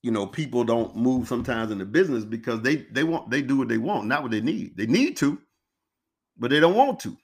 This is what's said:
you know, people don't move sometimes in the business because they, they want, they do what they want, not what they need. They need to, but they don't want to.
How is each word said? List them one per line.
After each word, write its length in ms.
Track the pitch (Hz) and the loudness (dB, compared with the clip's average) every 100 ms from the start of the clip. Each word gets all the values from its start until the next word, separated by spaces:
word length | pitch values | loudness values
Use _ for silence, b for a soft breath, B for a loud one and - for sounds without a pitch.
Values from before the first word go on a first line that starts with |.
you 80 | 123 | 0
know, 160 | 110 98 | -2 -2
people 360 | - 147 123 | -6 -2 0
don't 320 | 117 117 107 110 | 2 2 0 0
move 320 | 123 131 120 | 2 2 0
sometimes 440 | 123 123 113 113 | -4 -2 -2 -2
in 60 | 101 | -4
the 60 | 95 | 0
business 400 | 147 185 120 107 | 0 0 -4 -4
because 360 | 113 123 117 | -8 -6 -2
they, 160 | 120 143 - | 0 -2 -2
they 120 | 127 | -4
want, 260 | 160 165 - | -2 -2 -4
they 100 | 131 | -4
do 160 | 131 139 | 0 0
what 100 | 123 | 2
they 80 | 113 | 0
want, 300 | 131 208 104 | 0 -4 -2
not 140 | 143 | -2
what 80 | 131 | -2
they 100 | 107 | -2
need. 360 | 117 208 - 90 | -2 -4 -6 -6
They 80 | 110 | 2
need 300 | 175 285 - | 4 2 2
to, 220 | 143 170 _ _ _ _ _ _ _ _ _ _ | 0 -2 _ _ _ _ _ _ _ _ _ _
but 120 | 120 | 2
they 80 | 147 | 6
don't 160 | 165 208 | 6 6
want 240 | 277 233 | 2 2
to. 160 | 101 - | -8 -12